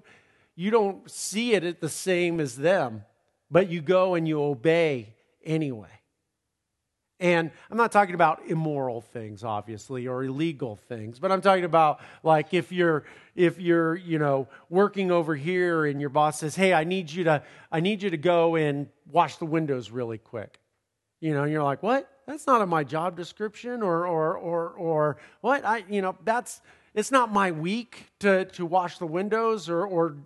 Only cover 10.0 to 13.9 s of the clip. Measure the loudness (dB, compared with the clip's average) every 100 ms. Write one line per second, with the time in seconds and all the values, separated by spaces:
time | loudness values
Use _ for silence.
10 | -6 -6 -6 -4 -4 -4 -8 -10 -12 -12
11 | -12 -6 -2 2 4 2 4 4 4 2
12 | -10 -2 2 4 2 -2 0 0 2 0
13 | -4 -18 -8 2 2 2 2 2 2